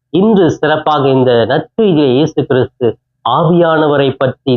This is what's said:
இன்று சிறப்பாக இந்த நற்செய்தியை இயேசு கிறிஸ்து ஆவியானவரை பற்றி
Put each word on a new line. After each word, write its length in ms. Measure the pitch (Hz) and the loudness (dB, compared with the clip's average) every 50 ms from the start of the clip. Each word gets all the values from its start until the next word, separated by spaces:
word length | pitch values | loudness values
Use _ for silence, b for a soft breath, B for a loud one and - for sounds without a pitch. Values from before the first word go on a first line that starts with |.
| _ - - | _ -6 -2
இன்று 320 | 180 202 220 220 196 175 143 | 0 0 2 2 2 2 0
சிறப்பாக 520 | 104 - 160 151 156 151 - 156 151 147 135 139 | 0 -2 -2 -2 -2 -2 -2 -2 -2 0 0 0
இந்த 220 | 131 131 127 127 120 117 113 | 2 2 2 2 2 2 0
நற்செய்தியை 640 | 104 131 160 - - - - 220 196 165 156 147 131 | 0 -2 -4 -4 -6 -4 -2 0 2 2 2 2 2
இயேசு 300 | 123 135 156 151 - 156 139 | 2 0 0 -2 -2 -4 -4
கிறிஸ்து 440 | - 131 127 117 - _ - 127 113 - _ _ _ _ _ - | -2 -2 -2 -2 -4 _ -4 -4 -4 -4 _ _ _ _ _ -6
ஆவியானவரை 840 | 113 123 151 165 156 180 170 170 165 160 156 156 147 147 139 139 135 131 | -4 -2 0 0 0 2 2 2 2 2 0 0 0 0 0 0 -2 -2
பற்றி 360 | - 139 127 - _ - 135 127 | -2 -4 -4 -4 _ -4 -4 -4